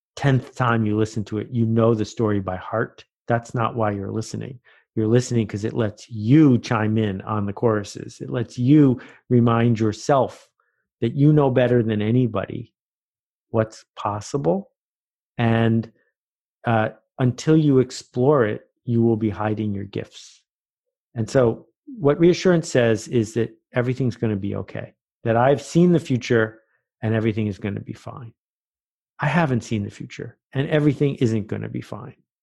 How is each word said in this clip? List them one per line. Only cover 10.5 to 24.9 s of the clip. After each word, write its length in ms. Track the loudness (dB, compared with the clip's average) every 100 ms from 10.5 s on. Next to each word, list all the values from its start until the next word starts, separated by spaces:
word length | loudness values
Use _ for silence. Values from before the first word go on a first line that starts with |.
| _ _ _ _ -6
that 120 | -4
you 180 | 2 4
know 160 | 6 4
better 320 | 2 4 2
than 200 | 2 -2
anybody 720 | 0 2 0 -2 -6 -10 -14 _ _ _ _ _ _ _ -4
what's 360 | -2 -2 -6 _ -8
possible. 760 | -6 -6 -6 -4 -2 -2 -4 _ _ _ _ _ _ -2
And, 540 | 2 2 2 0 -2 _ _ _ _ _ _ _ -2
uh, 240 | 0 -2 -6 _ -2
until 380 | -2 -2 2 2
you 220 | 4 2
explore 640 | 2 -4 -10 0 2 2 2
it, 240 | -2 _ _
you 180 | -4 0
will 140 | 2 2
be 120 | -2
hiding 440 | -2 -4 -4 -4
your 120 | -6 -8
gifts. 560 | -10 -12 -16 -20 _ _ _ _ _ _ _ _ -8
And 140 | 0
so 380 | 2 2 0 -12 _ -18 -2
what 220 | 0 4
reassurance 500 | 4 4 2 2 2
says 380 | 0 2 0 0
is 260 | -2 0
that 220 | -2 -4 -8 _
everything's 420 | -4 -2 -2 -4 -2
gonna 200 | -4 -4
be 200 | -4 -8
okay, 380 | -8 -12 -14